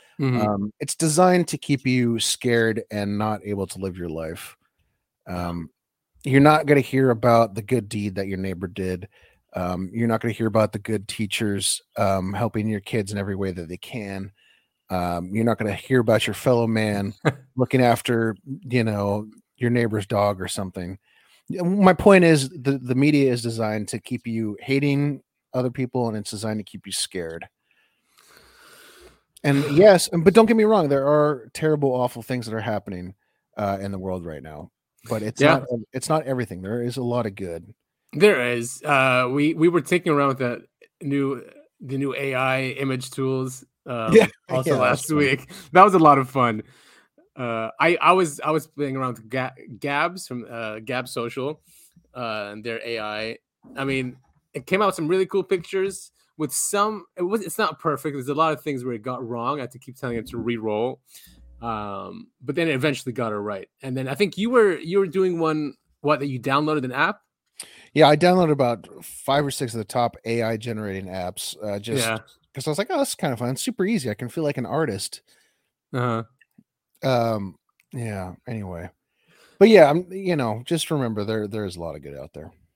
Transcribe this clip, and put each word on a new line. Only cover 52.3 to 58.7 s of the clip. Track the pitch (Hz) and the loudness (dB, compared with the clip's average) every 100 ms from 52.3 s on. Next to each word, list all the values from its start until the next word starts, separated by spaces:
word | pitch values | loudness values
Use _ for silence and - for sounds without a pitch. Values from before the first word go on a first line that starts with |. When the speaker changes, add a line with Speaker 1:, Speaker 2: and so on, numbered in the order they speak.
| 107 104 | -6 -8
Speaker 1:
and | 104 | -10
their | 113 113 | -8 -8
A | 120 113 | -6 -6
I. | 107 107 110 113 _ _ - 139 | -6 -6 -8 -10 _ _ -16 -6
I | |
mean, | 139 135 127 123 _ _ _ | -4 -2 -4 -10 _ _ _
it | 143 - | -12 -2
came | 190 | 0
out | 208 | 2
with | 185 | 0
some | 156 | 0
really | 190 185 | 0 0
cool | 202 | -2
pictures | 175 185 - 190 196 190 - _ _ - | -2 -4 -2 -4 -4 -6 -16 _ _ -8
with | 147 | -6
some, | - - 202 214 208 175 - | -4 -2 0 0 -4 -10 -6
it | |
was, | 180 220 | -2 -2
it's | 170 - | -4 -2
not | 196 156 | -4 -2
perfect. | 160 139 160 | -4 -2 -4
There's | 139 127 | -6 -4
a | |
lot | 143 160 | 0 2
of | 151 | 0
things | 156 | -4